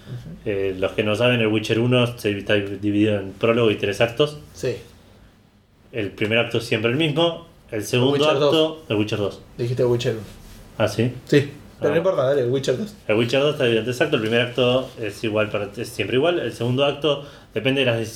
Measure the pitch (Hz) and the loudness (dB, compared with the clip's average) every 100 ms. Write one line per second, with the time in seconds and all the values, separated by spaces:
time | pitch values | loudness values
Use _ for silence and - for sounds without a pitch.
0 | - 120 135 120 113 98 98 92 92 - | -16 -14 -14 -10 -6 -2 -2 -2 -2 0
1 | 107 104 123 120 110 107 107 113 123 123 | 0 2 2 4 2 2 2 2 4 2
2 | 120 - 107 101 98 104 98 98 104 101 | 2 -2 -4 -2 0 0 0 -4 0 2
3 | 107 104 95 92 113 117 113 101 101 98 | 2 2 -4 0 2 4 4 2 0 0
4 | 117 - 147 - - - 131 113 - - | 0 2 0 -2 -18 -8 -6 -6 -12 -20
5 | - - - _ _ _ _ _ _ 123 | -20 -20 -20 _ _ _ _ _ _ -8
6 | 98 - 104 117 113 117 - 110 113 127 | -6 -2 0 2 2 -2 0 -2 0 0
7 | 160 143 170 165 - - - 110 98 123 | 0 2 0 -2 -12 -20 -10 -8 -2 2
8 | 131 143 151 139 147 160 156 156 - 107 | 2 4 2 2 4 4 2 -2 -2 -2
9 | 104 107 101 - - - 120 127 123 120 | 0 -2 -4 -6 -14 -8 -4 0 0 0
10 | 123 113 101 - - - - - 107 - | -2 -4 -8 -18 -20 -20 -10 -2 0 0
11 | 123 - - 147 - - - - 147 160 | -2 -4 2 2 2 -6 -20 -4 0 0
12 | 185 160 131 143 120 135 135 123 107 - | 0 0 2 2 0 0 0 -2 -4 -8
13 | - 107 120 135 147 147 123 113 110 120 | -2 0 2 2 2 2 2 2 0 -2
14 | 151 143 110 117 120 127 123 127 127 - | 0 0 2 0 0 2 2 2 -2 -6
15 | 107 98 113 107 104 107 101 107 104 - | -8 -4 -2 0 0 -2 -6 -8 -8 -6
16 | 98 123 160 175 127 113 117 127 139 143 | 0 2 2 0 -4 -4 -2 2 0 0
17 | 156 143 - - - 110 117 135 123 113 | -2 -2 -6 -18 -10 -2 0 2 2 0
18 | 110 | -4